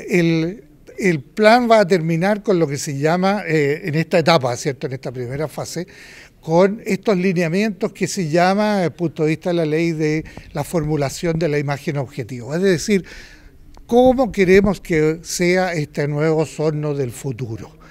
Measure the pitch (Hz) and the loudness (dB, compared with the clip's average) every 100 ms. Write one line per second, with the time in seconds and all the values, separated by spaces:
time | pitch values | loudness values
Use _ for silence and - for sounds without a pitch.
0 | - 190 170 165 165 220 - - - - | 0 0 2 0 -2 -8 -18 -20 -18 -2
1 | 196 156 - - 214 247 240 220 185 185 | 0 0 -4 2 6 6 6 4 6 2
2 | 160 165 190 208 214 180 147 139 156 139 | 2 0 0 0 0 0 0 -2 -6 -2
3 | 156 180 190 202 170 156 139 156 190 151 | 0 2 0 -2 0 0 0 -2 -2 -4
4 | 160 180 156 165 123 123 151 127 139 131 | 0 2 4 4 2 -4 -6 -6 -8 -10
5 | 131 123 120 139 151 - 127 165 180 - | -10 -10 -8 -6 -6 -8 -10 -10 -10 -14
6 | - - - _ - 170 196 226 - 190 | -20 -20 -20 _ 0 2 2 0 -4 -2
7 | 233 185 190 175 165 185 220 - 214 - | 0 0 0 0 0 0 -2 -4 -6 -4
8 | 180 202 160 170 180 196 214 202 165 - | -6 -4 0 2 2 2 0 0 -2 -2
9 | 165 - 156 156 185 175 156 156 170 156 | -6 -2 -2 -2 -2 -2 0 0 0 0
10 | 156 156 156 - - 156 - 170 151 156 | -2 -2 -6 -14 -10 -8 -4 -4 -2 -2
11 | 139 - 175 160 165 147 143 139 - 143 | -4 -4 -4 -2 -2 -2 -2 -4 -2 -2
12 | 127 - 107 123 117 165 196 165 - 196 | -4 -8 -10 -10 -6 0 2 2 2 0
13 | - - - - - - - - - 240 | 0 -14 -20 -20 -20 -20 -20 -20 0 4
14 | 254 254 226 202 180 190 202 170 - 160 | 6 4 0 2 4 6 4 0 -2 0
15 | 156 165 - - 175 185 185 165 147 - | 0 -2 -6 -2 0 2 0 -4 -6 -4
16 | 147 147 160 156 147 - 156 151 151 143 | -4 0 0 0 -2 -2 -2 -2 -4 -4
17 | 123 - 139 113 113 110 - - - | -6 -6 -10 -8 -8 -10 -14 -20 -20